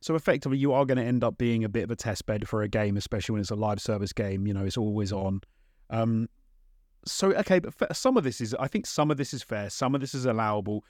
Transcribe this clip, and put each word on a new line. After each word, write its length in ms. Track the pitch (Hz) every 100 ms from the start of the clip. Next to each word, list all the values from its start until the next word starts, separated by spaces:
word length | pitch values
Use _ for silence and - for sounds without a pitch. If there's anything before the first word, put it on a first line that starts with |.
So 140 | -
effectively, 420 | 160 - 147 139 135
you 160 | 139
are 140 | 131 135
gonna 160 | 127
end 200 | 117 123
up 140 | 117 98
being 260 | 120 113
a 60 | 110
bit 160 | 113
of 60 | 98
a 60 | 117
test 280 | 113 98
bed 240 | - 107 101
for 140 | 110
a 60 | 104
game, 280 | 110 104 101
especially 380 | - 110 -
when 60 | 107
it's 100 | 101
a 40 |
live 260 | 104 107 101
service 340 | - 104 101
game. 320 | - 104 98 101
You 80 |
know, 100 | 98
it's 140 | 98 123
always 340 | 107 104 98
on. 300 | 98 95 98 - _ _ _ -
Um, 400 | 113 113 110 113 _ _ _ _ _ _ _
so, 280 | - - 196
okay, 240 | 196 196 185
but 160 | -
fa-, 200 | - -
some 220 | - 262 254
of 80 |
this 160 | 135 -
is, 140 | 110
I 120 | 123 135
think 200 | - -
some 240 | - 151
of 80 | 143
this 160 | 139
is 80 | 131
fair. 260 | - 107 101
Some 260 | - 131
of 60 | 139
this 140 | 135
is 100 | 135
allowable. 600 | 127 110 110 104 101 107